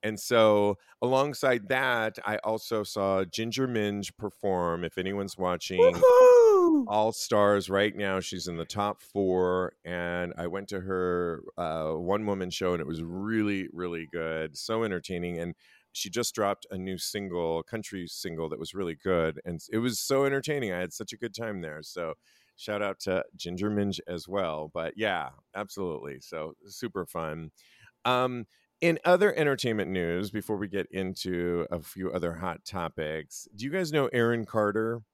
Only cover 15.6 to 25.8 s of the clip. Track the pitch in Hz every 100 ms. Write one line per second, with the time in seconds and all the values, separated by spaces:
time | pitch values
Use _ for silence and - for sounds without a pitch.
15.6 | _ _ _ - - 104 117 - 101 101
16.6 | - 95 95 92 - 107 98 87 82 82
17.6 | 80 113 101 98 87 - 95 82 80 78
18.6 | 82 95 90 82 95 90 80 78 87 85
19.6 | - 110 123 110 - 135 139 139 131 147
20.6 | 113 90 90 - 107 110 117 101 117 98
21.6 | 82 76 78 - 82 76 _ _ _ _
22.6 | - 104 101 98 - 92 - - 87 90
23.6 | 104 104 101 92 - 87 78 98 90 76
24.6 | 78 87 82 - 107 90 67 67 _ 95
25.6 | 101 -